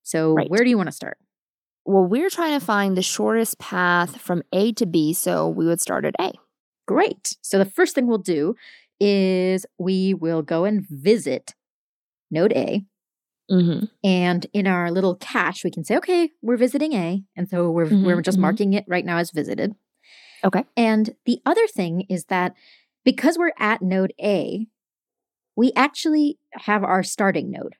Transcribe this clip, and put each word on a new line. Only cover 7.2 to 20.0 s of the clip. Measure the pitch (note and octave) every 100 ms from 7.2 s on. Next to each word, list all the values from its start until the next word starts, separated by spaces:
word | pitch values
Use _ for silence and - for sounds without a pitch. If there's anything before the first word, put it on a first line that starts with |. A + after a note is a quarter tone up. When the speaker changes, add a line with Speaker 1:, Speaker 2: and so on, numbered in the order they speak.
| - -
Speaker 1:
So | - G3
the | G3
first | - E4+ -
thing | B3
we'll | A3
do | F#3 D#3+ D#3 A#3+ - - _ _
is | G3+ G3 F#3+ F#3 F#3 F#3 - _
we | F#3 F#3 F#3+
will | F#3 D#3+ E3
go | D3+ E3
and | G3 G#3+ G3
visit | C#3+ D#3 A3+ D3 B2+ - _ _ _ _ _ _ _ _
node | D#3 G3+
A. | C3+ G#2+ G3+ G3 _ _ _ _ _ _
Speaker 2:
Mm-hmm. | F#3 E3+ D#3+ G#3+ _
Speaker 1:
And | G3 F#3 F3+ F3 -
in | G#3 F#3+
our | F3+ F3
little | F3 F#3 F3+
cache, | - A#3+ E3+ F#3+
we | F3+
can | F3+
say, | D#3 C4
"Okay, | - F4+ E4 _
we're | A3 A#3+
visiting | B3 C4 D#4
A." | A#3 E3 F#3+ G3 -
And | F3+
so | F3 F3
we're, | E3+ D#3+
Speaker 2:
Mm-hmm, | G3+
Speaker 1:
we're | F#3+ F3
just | E3+ F#3
Speaker 2:
mm-hmm. |
Speaker 1:
marking | D#3+ G#3 G3+
it | G3+ G3
right | F3+ F3
now | E3+
as | E3+
visited. | D#3+ - - F#3+ G#3 _ _